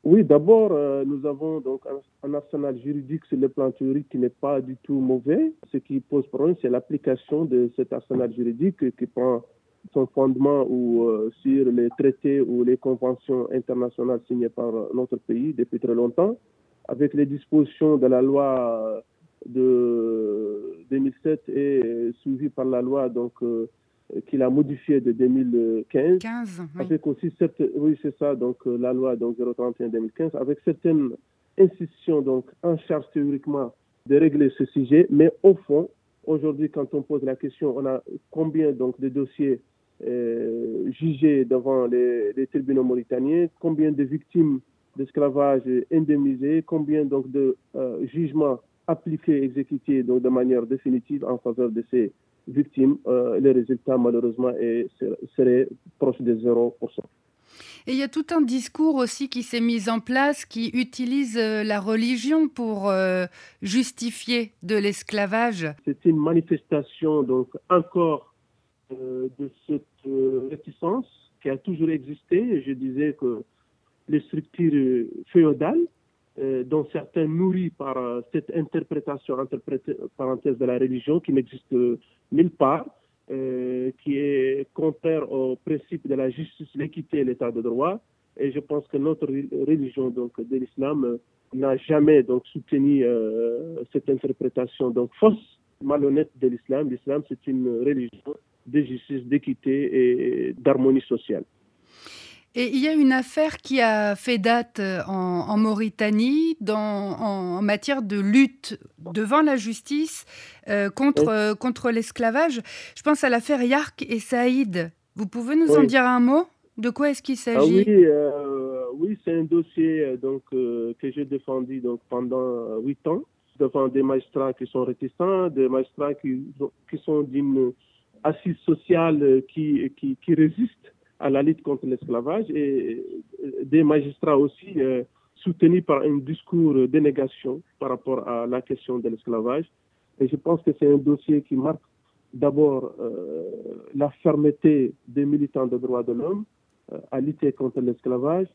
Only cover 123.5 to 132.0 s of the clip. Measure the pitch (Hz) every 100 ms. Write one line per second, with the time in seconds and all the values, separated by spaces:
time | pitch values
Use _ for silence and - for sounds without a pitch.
123.5 | _ 135 143 135 131 135 135 - 143 135
124.5 | 123 127 131 127 120 135 _ 180 190 180
125.5 | 139 131 131 127 - 147 143 135 131 143
126.5 | 135 139 _ _ 156 - 151 143 135 143
127.5 | 135 127 123 _ _ _ _ 151 160 185
128.5 | - - 156 - 175 165 151 143 131 131
129.5 | - 151 143 135 - 139 131 - 160 156
130.5 | 160 233 _ - _ _ _ 143 139 147
131.5 | 160 - 135 131 127